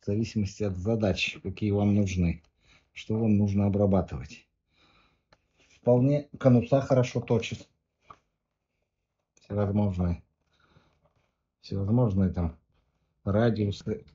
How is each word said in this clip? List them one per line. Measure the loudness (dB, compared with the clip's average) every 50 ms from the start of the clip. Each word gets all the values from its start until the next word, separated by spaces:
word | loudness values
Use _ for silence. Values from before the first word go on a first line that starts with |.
В | _
зависимости | -4 -2 -2 -2 -2 -2 -4 -4 -4 -4 -4 -6
от | -4 -4
задач, | -4 -2 -2 -2 0 0 -2 0 -2 -4 -6 -6 -10
какие | -12 -12 -8 -4 -4 -2
вам | 0 2 2 2 2
нужны, | 2 2 0 0 0 0 0 -2 -4 _ _ _ _ _ _ _ _ _ _
что | _ -20 -8 -6 -4
вам | -2 2 2 2
нужно | 2 2 0 0 0 0
обрабатывать. | 0 2 2 2 2 2 2 0 -2 -8 -10 -10 -12 -16 -20 _ _ _ _ _ _ _ _ _ _ _ _ _ _ _ _ _ _ _ _ _ _ _ _ _ _ _
Вполне | _ _ 2 4 4 4 2 2 0 -2 -6 -14 2
конуса | 4 6 6 6 4 4 0 0
хорошо | 2 2 2 2 2 2 -2 -6
точит. | -2 0 -2 -2 -2 -4 -10 -12 -14 _ _ _ _ _ _ _ _ _ -20 _ _ _ _ _ _ _ _ _ _ _ _ _ _ _ _ _ _ _ _ _ _ _ _
Всевозможные, | _ _ _ -2 -2 -2 0 0 0 0 0 0 0 -2 -2 -2 -4 -8 _ _ _ _ _ _ _ _ _ _ _ _ _ _ _ _ _ _ _ _ _ _ _ _ _ _ _
всевозможные | _ -8 -6 -4 -2 0 2 2 2 2 2 2 2 0
там | 0 -2 -4 -4 -6 -10 _ _ _ _ _ _ _ _ _ _ _ _
радиусы, | _ -2 0 2 2 2 0 0 -2 -2 -4 -6 -8 -10 -10 -10 -12 -20 -20